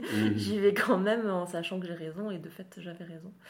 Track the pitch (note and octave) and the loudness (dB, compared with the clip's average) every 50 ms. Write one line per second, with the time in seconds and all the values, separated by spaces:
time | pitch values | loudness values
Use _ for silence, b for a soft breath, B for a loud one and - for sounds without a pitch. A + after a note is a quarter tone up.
0 | A#3+ - - G#3 G#3+ G#3 G#2 G#2+ - G3 G#3 G#3 G3 G3+ G3+ G3+ - - A#3+ F#3 | -2 0 2 4 4 4 4 4 2 2 2 4 4 4 4 4 4 4 4 4
1 | F#3+ G#3 A3 A#3 A3+ G#3 F#3+ F3+ F3 F3+ - E3 E3+ - F#3+ F#3 F3+ E3+ F3 D#3+ | 4 4 2 2 2 2 0 0 0 -2 -2 -4 -4 -2 -4 -4 -4 -4 -6 -6
2 | D#3 D#3+ D#3 F3+ G#3 A3 G3 E3 D3+ D#3+ - - F#3+ F#3 - F#3 E3+ F3+ E3+ F3 | -6 -8 -6 -6 -6 -6 -6 -6 -8 -10 -12 -14 -14 -14 -14 -14 -12 -12 -10 -10
3 | F3+ E3+ E3 D#3+ E3 F#3 - B B B | -12 -12 -12 -12 -14 -16 -16 B B B